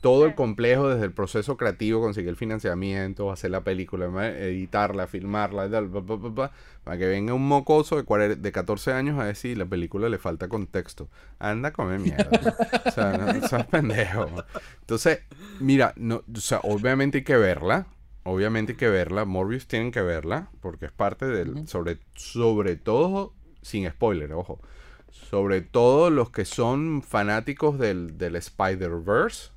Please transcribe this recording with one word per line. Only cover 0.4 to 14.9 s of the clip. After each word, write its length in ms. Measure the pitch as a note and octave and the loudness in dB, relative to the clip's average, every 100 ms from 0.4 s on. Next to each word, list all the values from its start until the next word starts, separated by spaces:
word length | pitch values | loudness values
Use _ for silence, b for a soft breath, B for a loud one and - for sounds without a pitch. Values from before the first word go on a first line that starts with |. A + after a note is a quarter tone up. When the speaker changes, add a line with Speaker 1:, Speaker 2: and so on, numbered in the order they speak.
| B2+ G#2+ A#2 B2+ C#3 | -2 2 4 4 4
Speaker 1:
desde 160 | B2+ | 2
el 80 | G2+ | 0
proceso 460 | F2 F#2+ A2 G#2+ C3+ | -2 -2 -2 -2 -2
creativo, 420 | A2+ F2+ G#2+ A2+ | -2 0 0 2
conseguir 300 | A2+ G#2 F2 | 0 -2 -6
el 60 | E2+ | -6
financiamiento, 920 | A2+ A2 G#2 F2 G2 G2 F#2+ F#2+ G2+ | -6 -4 -2 -2 -2 -4 -4 -4 -6
hacer 200 | F#2+ F#2 | -4 -4
la 120 | F#2+ | -2
película, 460 | F#2 F#2+ F#2 F#2 F2+ | -2 -4 -4 -4 -4
ma-, 200 | F#2 A2 | -2 -4
editarla, 800 | D2+ F#2+ F#2 F#2 G#2 G#2 G2 F#2 | -4 -4 -4 -2 0 0 0 -4
filmarla, 600 | G2 F#2+ G#2 G#2 G2+ G2 | -6 -4 -2 -2 -2 -2
y 40 | |
tal, 200 | A2 G2+ | -2 -2
pa, 100 | G2+ | -6
pa, 160 | F#2 A2 | -6 -8
pa, 160 | A#2 | -6
pa, 180 | A2 C#3 b b b | -6 -6 b b b
para 120 | - F2 | -10 -2
que 100 | F#2 | 0
venga 280 | G2 G#2+ | 0 0
un 120 | B2 C#3 | 0 2
mocoso 500 | C#3+ C#3 D#3 D3+ D3+ | 2 6 4 4 -2
de 80 | |
cuare-, 320 | A#2+ G#2 G#2 G2+ | 2 2 2 0
de 140 | G2 | -2
catorce 440 | F#2+ F2+ G#2 - | -4 -2 -2 0
años 240 | C3 C#3 C#3+ | -2 0 -2
a 40 | G#2+ | -4
decir, 320 | G#2 B2 A#2 | -4 -6 -6
"La 80 | F2+ | -4
película 420 | F#2 E2+ G2 A2+ | -4 -4 -2 -2
le 80 | G2+ | -2
falta 320 | F#2 E2 F#2 | -4 -6 -6
contexto". 640 | A2 F#2+ G2 F2 - - b b b | -6 -4 -6 -6 -12 -16 b b b
Anda 300 | G#2 G#2+ C#3+ | -4 -2 -4
a 40 | |
comer 260 | - G2+ F#2+ | -4 -4 -2
mierda. 300 | G2+ D3+ - A3+ A#3+ - A3+ A#3+ B3+ | -2 0 2 2 2 0 -2 0 -2
O 40 | |
sea, 200 | A3+ G3+ F#3 | 0 0 0
no, 120 | - | -2
no 160 | C4+ B3+ | -2 0
seas 200 | B2 A#2 | -2 0
pendejo. 600 | E3+ D3 G#2+ G2 G2+ E2 E2+ - B B B | 0 0 0 -2 -2 -4 -6 -10 B B B
Entonces, 400 | - | -4